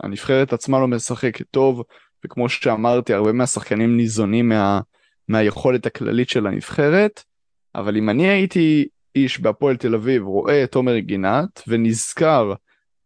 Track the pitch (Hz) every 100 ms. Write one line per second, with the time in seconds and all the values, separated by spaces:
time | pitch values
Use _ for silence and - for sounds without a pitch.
0 | 101 101 - 131 135 120 - 131 127 120
1 | - 120 127 - - 135 135 120 - -
2 | _ _ - 123 120 - 131 110 120 123
3 | 120 101 107 120 123 104 - 107 117 120
4 | 113 107 101 113 120 110 98 98 - _
5 | _ _ - 110 104 - 135 123 110 -
6 | 113 117 123 120 104 98 - - 147 185
7 | 208 - - _ _ _ _ - 101 107
8 | 107 123 190 196 190 180 160 151 - _
9 | _ 135 127 - 113 104 143 123 120 110
10 | 120 123 98 101 - 143 127 135 127 113
11 | 98 98 95 127 190 - - 117 113 110
12 | - - 160 143 104 98 _ _ _ _